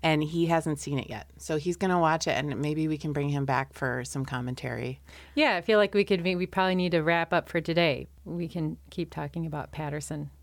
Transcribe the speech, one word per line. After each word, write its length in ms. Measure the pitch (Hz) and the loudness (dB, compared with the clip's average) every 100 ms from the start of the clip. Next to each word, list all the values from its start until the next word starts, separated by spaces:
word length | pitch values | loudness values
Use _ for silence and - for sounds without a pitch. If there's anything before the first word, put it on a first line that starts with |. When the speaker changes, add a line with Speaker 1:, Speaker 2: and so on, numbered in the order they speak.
Speaker 1:
and 200 | 165 156 | 4 2
he 240 | 151 170 165 | 2 0 2
hasn't 320 | 165 160 143 | 2 2 -4
seen 200 | - 143 | -2 -4
it 100 | - | -4
yet. 200 | 104 - - | -10 -14 -18
So 180 | - 156 | -4 -2
he's 200 | 160 175 | -2 0
gonna 220 | 190 180 | 2 4
watch 280 | 160 160 160 | 4 2 2
it, 40 | |
and 280 | - 147 117 | 0 0 -2
maybe 280 | 147 151 156 | -2 0 0
we 80 | 156 | -2
can 160 | 156 | -2
bring 160 | 147 143 | -2 0
him 160 | 143 139 | 0 0
back 260 | 131 135 | 0 -2
for 300 | - 135 123 | -4 -4 -2
some 220 | 123 139 131 | -6 -6 -4
commentary. 720 | 127 123 127 127 120 120 131 - - - - | -4 -6 -6 -6 -6 -6 -8 -14 -20 -8 0
Speaker 2:
Yeah, 200 | 302 190 | 2 2
I 60 | |
feel 180 | 170 214 | 4 4
like 140 | 202 | 6
we 100 | 202 | 4
could, 200 | 196 190 | 2 2
we, 120 | 170 180 | 2 0
we 100 | 180 | -2
probably 300 | - 185 185 | 2 2 4
need 160 | 180 | 2
to 100 | 170 | 2
wrap 300 | 156 170 165 | 4 2 2
up 160 | 175 - | 0 0
for 140 | 175 | -2
today. 460 | 160 165 170 131 135 - - | 0 2 4 2 -4 -14 -10
We 220 | 170 170 | -6 -6
can 300 | 175 156 165 - | -4 -4 -6 -12
keep 220 | - 160 | -8 -8
talking 340 | - 147 170 165 | -6 -8 -6 -6
about 260 | 151 - | -6 -8
Patterson 580 | - 151 147 147 151 147 - | -8 -6 -6 -6 -8 -8 -12